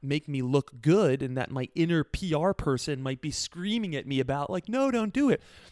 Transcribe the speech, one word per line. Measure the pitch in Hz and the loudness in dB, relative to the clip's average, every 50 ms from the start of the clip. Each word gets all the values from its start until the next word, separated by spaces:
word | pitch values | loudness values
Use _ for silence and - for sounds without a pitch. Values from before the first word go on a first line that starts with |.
make | - 139 147 156 - 151 | -4 -2 -2 -2 -2 -4
me | 143 131 | -4 -2
look | 127 123 139 139 - - 135 120 | 0 2 2 2 2 0 -6 0
good | 113 151 180 214 202 143 131 139 | 4 4 6 6 6 4 4 2
and | 135 123 127 131 | 0 -2 -4 -4
that | 123 - | -4 -4
my | 135 131 127 - - | -4 -6 -6 -4 0
inner | 165 165 170 170 160 143 | 0 2 2 2 2 0
P | - - - 196 175 156 | -2 -4 -6 -2 -2 0
R | 147 165 196 | 2 2 0
person | 196 - - 147 131 123 - 156 143 131 | 0 0 0 -2 -2 0 -2 -4 -6 -4
might | 135 131 135 - | -4 -6 -6 -6
be | - 147 | -6 -6
screaming | 127 - - - - 170 180 208 220 233 214 180 147 | -6 -6 -8 -8 -8 -8 -4 -2 -2 -2 -2 -4 -4
at | 135 - | -6 -4
me | - 139 131 | -2 0 0
about, | 127 135 135 143 143 - | 0 0 -2 -2 -2 -4
like, | 190 180 - - | -4 -6 -4 -2
"No, | 226 262 269 269 | 0 0 2 2
don't | 240 233 220 208 - | 0 0 -2 -2 0
do | 262 294 254 | 2 2 2
it." | - - - - - - - - | 2 2 -2 -8 -20 -20 -20 -20